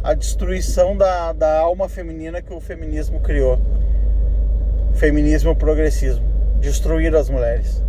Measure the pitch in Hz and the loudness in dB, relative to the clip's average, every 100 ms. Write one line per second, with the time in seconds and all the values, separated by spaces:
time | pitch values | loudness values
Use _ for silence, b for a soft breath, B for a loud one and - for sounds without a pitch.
0 | - 170 - - 180 185 - - 180 202 | -2 -2 -2 -2 -2 -2 -2 0 0 2
1 | 190 180 165 156 156 156 170 185 190 - | 2 2 -4 0 0 2 0 -2 -6 -6
2 | 170 160 160 175 175 170 - - 160 151 | -10 -10 -10 -10 -10 -12 -12 -10 -6 -4
3 | 147 - - 143 127 127 - - B B | -4 -2 0 2 2 2 2 0 B B
4 | B B - - - - - - - - | B B 2 2 2 0 0 0 2 2
5 | 156 147 151 151 165 151 147 156 156 - | 2 2 2 2 2 2 2 2 0 0
6 | 131 123 - - - - 143 - 151 160 | 0 0 0 0 0 0 0 0 0 0
7 | 160 156 147 135 120 117 107 - | 2 2 0 -2 0 -2 -2 -2